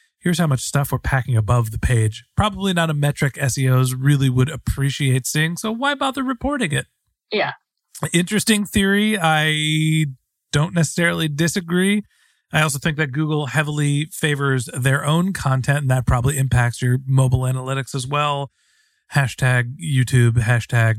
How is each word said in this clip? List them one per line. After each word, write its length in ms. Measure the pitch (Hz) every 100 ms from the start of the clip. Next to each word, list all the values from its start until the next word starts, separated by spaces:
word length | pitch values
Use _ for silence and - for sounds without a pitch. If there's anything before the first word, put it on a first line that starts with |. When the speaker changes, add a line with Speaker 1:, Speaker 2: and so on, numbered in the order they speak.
| _ _
Speaker 1:
here's 180 | 175 165
how 80 | 165
much 140 | 127
stuff 320 | - 143 139
we're 80 | 131
packing 360 | - 131 127 117
above 360 | 107 123 110
the 80 | 110
page. 440 | - 117 110 - - -
Probably 340 | 208 190 196
not 200 | 175 165
a 20 |
metric 420 | 147 147 - 143 -
S 180 | 139 139
E 100 | 131
Os 260 | 127 127
really 360 | 127 139 143 135
would 200 | 127 127
appreciate 760 | 131 - - 139 - 139 127 117
seeing, 320 | 151 160 175
so 140 | 220
why 240 | 226 277 285
bother 280 | 269 269
reporting 480 | 254 254 269 285 185
it? 140 | 135 - _ _ _ -
Speaker 2:
Yeah. 220 | 208 156 - _ _ _ - 156
Speaker 1:
Interesting 520 | 175 180 208 - 208 208
theory. 520 | 208 196 202 214 208
I 840 | 160 156 156 151 156 156 156 156 151 131 _ _ _
don't 220 | 147 156
necessarily 540 | 175 156 - 170 170 160
disagree. 760 | 143 170 202 165 180 190 208 - _ _ _ _
I 100 | 156
also 180 | 156 135
think 180 | 170 151
that 140 | 151
Google 360 | 139 156 151 139
heavily 580 | 135 151 147 147 143 156
favors 580 | - 156 143 139 131 117 -
their 280 | 131 139 143
own 280 | 160 185
content, 460 | 180 135 131 123 143
and 100 | 135
that 160 | 127 117
probably 320 | 127 131 131
impacts 440 | 135 123 120 -
your 180 | 127 127 131
mobile 340 | 135 131 127
analytics 540 | 127 127 127 135 131 139
as 100 | 127
well. 460 | 147 147 143 139 _ _ _ _ _ _
Hashtag 640 | 143 131 - 131 123 120 143
YouTube, 520 | 160 135 123 127 120
hashtag 600 | 117 113 120 - 120 113